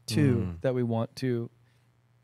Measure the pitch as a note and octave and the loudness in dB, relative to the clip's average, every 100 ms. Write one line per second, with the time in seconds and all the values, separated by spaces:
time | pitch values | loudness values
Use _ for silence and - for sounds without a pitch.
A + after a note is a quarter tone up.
0 | - A2 C#3+ A#2+ F#2 E2+ C3+ B2+ A#2+ A2+ | -4 2 4 4 0 -4 -2 0 0 -2
1 | A#2 - C3 A#2+ A#2 - _ _ _ _ | -4 -4 -4 -2 -6 -14 _ _ _ _
2 | _ _ | _ _